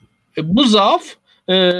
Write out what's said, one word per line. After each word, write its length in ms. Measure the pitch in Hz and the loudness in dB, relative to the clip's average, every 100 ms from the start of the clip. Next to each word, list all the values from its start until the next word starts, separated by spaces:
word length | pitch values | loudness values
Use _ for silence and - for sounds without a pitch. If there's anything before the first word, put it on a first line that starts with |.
| _ _ _ - | _ _ _ -8
e, 180 | 156 202 | -2 0
bu 80 | |
zaaf, 520 | 269 214 202 339 - - _ _ - | 2 2 2 0 -4 -20 _ _ -4
e, 60 | 185 185 | 0 0